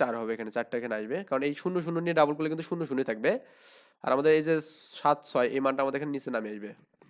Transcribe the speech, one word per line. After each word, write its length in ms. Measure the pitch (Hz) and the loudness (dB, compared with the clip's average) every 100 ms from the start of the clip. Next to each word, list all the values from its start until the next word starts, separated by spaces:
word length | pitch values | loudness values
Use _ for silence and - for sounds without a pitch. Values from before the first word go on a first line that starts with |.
চার 120 | 127 117 | 0 0
হবে 120 | 113 | -4
এখানে, 160 | 113 110 | -4 -4
চারটা 240 | 120 113 120 | -4 -4 -4
এখানে 160 | 117 107 | -4 -4
আসবে, 220 | 110 165 196 | -4 -6 -4
কারণ 140 | 135 | -2
এই 100 | 143 143 | -2 -2
শূন্য 160 | 180 180 | -2 -2
শূন্য 160 | 165 170 170 | -2 -2 2
নিয়ে 100 | 160 | 4
ডাবল 140 | 147 147 | 4 4
করলে 140 | 151 | -2
কিন্তু 140 | 160 160 | -4 -4
শূন্য 120 | 170 151 | -4 -2
শূন্যই 220 | 131 127 | -2 -2
থাকবে। 220 | 107 135 247 - - - - - _ | 0 0 0 -4 -20 -20 -20 -20 _
আর 80 | - | 0
আমাদের 180 | 135 156 156 | 4 6 6
এই 60 | 156 | 4
যে 80 | 160 151 - - - | 0 -2 -10 -14 0
সাত 220 | 147 143 - | 2 2 2
ছয়, 180 | 135 123 135 | 2 2 2
এই 60 | 135 | 2
মানটা 160 | 135 | 2
আমাদের 140 | 135 139 | 0 -2
এখানে 140 | 147 139 | -4 -6
নিচে 140 | 135 | -4
নামে 180 | 117 107 | -4 -4
আসবে, 160 | 107 104 - _ _ _ | -8 -12 -14 _ _ _